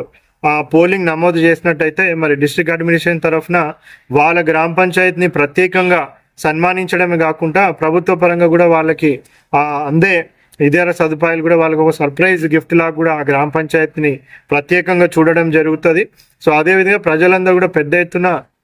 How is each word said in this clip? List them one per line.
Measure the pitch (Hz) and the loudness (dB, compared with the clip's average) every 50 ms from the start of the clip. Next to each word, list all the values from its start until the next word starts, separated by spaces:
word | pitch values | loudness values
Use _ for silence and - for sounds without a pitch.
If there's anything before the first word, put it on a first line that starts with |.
| - - _ _ _ _ _ _ - | -4 -6 _ _ _ _ _ _ -4
ఆ, | 151 151 151 | -2 -2 -2
పోలింగ్ | 143 - 156 160 170 180 190 196 180 | -2 0 2 2 2 2 2 0 -2
నమోదు | 170 160 160 170 175 170 165 | -2 -2 0 0 0 0 2
చేసినట్టయితే, | 160 165 160 160 - 175 165 147 165 156 151 190 190 180 165 | 2 2 2 0 0 -2 -2 -2 -2 -2 -2 -2 -2 -2 -2
మరి | 160 160 151 147 | -2 -2 -2 0
డిస్ట్రిక్ట్ | 143 147 143 - - 170 165 170 | 0 0 -2 -2 -2 -4 -4 -4
అడ్మినిస్ట్రేషన్ | 165 165 170 170 160 156 175 170 160 | -4 -2 0 0 0 0 -2 -2 -2
తరఫున | - 165 156 160 156 - 175 175 160 151 160 - _ - - - _ - 127 | -2 -2 -2 -2 -2 -2 -2 -2 -2 -2 -6 -10 _ -20 -20 -20 _ -4 0
వాళ్ళ | 143 147 165 170 175 170 156 | 2 2 2 2 0 0 0
గ్రామ | 156 156 160 170 165 | 0 0 0 0 0
పంచాయతీని | 180 185 180 170 185 185 185 170 165 180 175 | 0 0 0 0 0 0 0 0 0 -2 -2
ప్రత్యేకంగా | - 151 143 143 - - 185 180 180 185 180 180 180 165 143 - - _ _ _ _ - | 0 -2 -2 0 0 0 0 0 0 0 0 2 0 0 -2 -4 -10 _ _ _ _ -6
సన్మానించడమే | - 160 151 160 170 180 185 185 185 170 190 175 180 175 175 165 | -4 -4 -2 0 0 0 -2 -2 -4 -4 -2 -2 0 0 0 0
కాకుండా, | 165 156 156 - 170 160 151 185 202 185 | 0 -2 -2 -2 -4 -2 0 0 0 0
ప్రభుత్వ | 156 - 165 156 160 180 170 - 185 | -2 -2 -2 0 0 0 0 0 0
పరంగా | 165 180 175 175 170 175 | 0 2 0 2 2 2
కూడా | 165 160 170 175 | 2 4 4 4
వాళ్ళకి, | 170 165 160 160 160 156 151 160 151 131 120 - _ _ _ _ _ - | 4 4 2 2 0 -2 0 0 -2 -2 -2 -6 _ _ _ _ _ -2
ఆ, | 147 147 147 147 143 151 | -2 0 -2 -4 -6 -4
అందే | 143 147 165 170 196 180 165 160 - _ _ _ _ - - | -2 0 0 2 2 2 0 -2 -6 _ _ _ _ -6 -2
ఇతర | 147 147 143 175 175 175 | 0 2 2 2 0 0
సదుపాయాలు | 170 - 170 160 156 147 165 165 165 165 156 | 0 0 -2 -2 0 0 0 0 0 -2 0
కూడా, | 165 175 | 2 2
వాళ్ళకి | 165 160 160 160 156 | 2 2 2 0 0
ఒక | 156 160 | 0 0
సర్ప్రైజ్ | 160 - 151 143 139 - 175 185 185 170 160 | 0 0 -2 -4 0 0 0 0 0 0 0
గిఫ్ట్ | 160 151 160 156 - 170 | 0 0 -2 0 0 0
లాగా | 170 165 165 | 0 0 0
కూడా | 156 151 165 165 156 | -2 -2 -2 -2 -2
ఆ | 151 | -2
గ్రామ | 143 139 139 139 147 147 | -2 -2 0 0 0 -2
పంచాయతీని | 139 160 156 147 - 160 156 156 - 160 151 147 135 135 - _ - - _ _ | -2 -4 -4 -2 -2 -2 -2 -2 -2 -4 -2 -2 -2 -4 -8 _ -20 -20 _ _
ప్రత్యేకంగా | 143 143 143 - 175 180 175 180 185 175 175 | -4 -4 -2 -2 -2 -2 0 0 0 2 0
చూడడం | 170 - 160 160 165 165 170 165 165 | 2 2 2 2 2 2 2 0 0
జరుగుతది. | 151 160 151 156 160 156 - 170 160 175 220 - _ _ _ _ _ _ - | 0 0 0 0 -2 0 0 0 0 0 -2 -4 _ _ _ _ _ _ -2
So, | 165 151 | 0 0
అదేవిధంగా | 151 156 170 190 190 185 190 202 202 | 2 2 2 2 2 2 0 0 0
ప్రజలందరూ | - 170 156 156 175 180 190 185 185 185 180 | 0 -2 0 2 2 2 2 2 2 2 2
కూడా | 180 185 | 2 0
పెద్ద | 170 175 160 147 143 160 | 0 0 -2 -2 0 0
ఎత్తున | 180 175 170 - 175 180 185 170 135 - _ _ _ | -2 -2 -2 -2 -2 -2 -2 -2 -4 -6 _ _ _